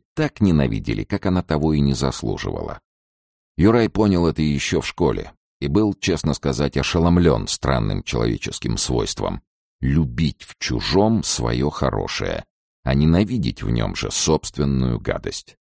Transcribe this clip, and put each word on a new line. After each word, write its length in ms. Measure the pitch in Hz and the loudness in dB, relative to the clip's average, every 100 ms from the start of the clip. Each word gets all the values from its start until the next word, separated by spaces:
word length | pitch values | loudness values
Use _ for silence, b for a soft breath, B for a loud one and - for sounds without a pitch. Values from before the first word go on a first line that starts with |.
| _ - | _ -4
так 260 | 151 - | -4 0
ненавидели, 640 | 101 80 65 55 - 53 - | 2 4 2 -2 -4 -6 -4
как 220 | 101 98 | -4 0
она 140 | 90 | 0
того 300 | - 76 78 | 0 0 2
и 80 | 76 | 2
не 140 | 71 | 2
заслуживала. 880 | 65 67 - 55 50 - 50 50 - _ _ _ _ _ _ _ - | 2 -2 -2 -6 -4 -6 -6 -8 -12 _ _ _ _ _ _ _ 2
Юрай 320 | 95 117 110 | 4 6 2
понял 400 | - 107 90 85 | 2 2 4 2
это 140 | 78 | 0
ещё 400 | 76 71 - 82 | 0 0 -2 -2
в 40 | - | -2
школе 460 | - 71 50 50 - _ - | 0 0 0 -6 -16 _ -8
и 60 | 69 | 0
был, 260 | 87 107 | 2 2
честно 400 | 95 - 82 78 | 0 -2 0 -2
сказать, 420 | 69 71 65 71 - | -2 -2 -2 -2 -2
ошеломлён 720 | 69 85 85 87 85 57 - | 0 2 4 6 4 2 -2
странным 560 | - 65 65 50 50 | -4 0 0 0 -4
человеческим 720 | - 58 58 52 - - 57 55 | -4 -2 -2 -2 -6 -6 -4 -4
свойством — 640 | - 62 52 - 50 - - _ _ - | -2 -2 -2 -4 -6 -6 -12 _ _ -6
любить 640 | - 147 65 58 78 - | 0 2 0 0 -2 -2
в 140 | - - | -14 -8
чужом 640 | - 58 - 95 107 113 | -4 -4 0 2 4 2
своё 460 | - - 58 60 69 | -2 -2 -2 0 -2
хорошее, 760 | - 67 50 50 - 50 50 - _ _ _ | -2 -2 -2 -4 -6 -6 -6 -10 _ _ _
а 120 | - 67 | 0 2
ненавидеть 680 | 78 85 107 123 60 - | 4 4 2 0 -4 -4
в 60 | - | -4
нём 260 | 58 52 85 | -2 -2 -4
же 160 | - | -6
собственную 880 | - - 98 - - 71 67 64 57 | -2 0 0 0 -2 0 0 0 -2
гадость. 560 | 50 - - - - - | -4 -6 -6 -10 -14 -20